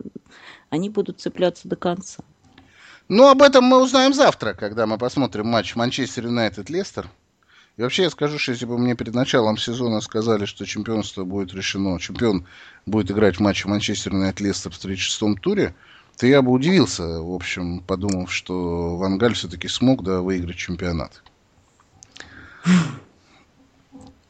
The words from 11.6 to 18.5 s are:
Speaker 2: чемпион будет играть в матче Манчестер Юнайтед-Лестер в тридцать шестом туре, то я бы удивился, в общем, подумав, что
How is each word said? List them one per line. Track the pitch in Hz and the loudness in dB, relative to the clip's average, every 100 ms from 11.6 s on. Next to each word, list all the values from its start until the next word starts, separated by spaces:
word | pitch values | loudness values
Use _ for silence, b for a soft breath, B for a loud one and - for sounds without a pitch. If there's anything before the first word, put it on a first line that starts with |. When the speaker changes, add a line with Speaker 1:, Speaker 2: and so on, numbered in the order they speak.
| - 98 98 82 | -6 -2 -2 -2
Speaker 2:
чемпион | - 92 117 92 B B B B - | -6 -2 0 0 B B B B -2
будет | 107 95 | -2 0
играть | 101 104 87 | 2 2 4
в | |
матче | 104 95 98 | 0 0 -2
Манчестер | 104 - 101 98 | -2 -2 -4 -4
Юнайтед-Лестер | 95 95 92 101 - 90 | -2 -2 -2 -4 -4 -8
в | - | -12
тридцать | 95 92 | -10 -6
шестом | - - 107 95 | -6 -2 -2 0
туре, | 180 202 101 b b b b - | -2 0 -2 b b b b 0
то | 123 | 4
я | 143 | 4
бы | 127 | 4
удивился, | 127 156 190 117 - 82 82 | 2 4 2 2 -2 -6 -6
в | 85 | -6
общем, | 92 - 95 87 87 | -8 -8 -6 -6 -6
подумав, | 90 95 101 92 90 | -4 -4 -2 -4 -6
что | - - | -8 -8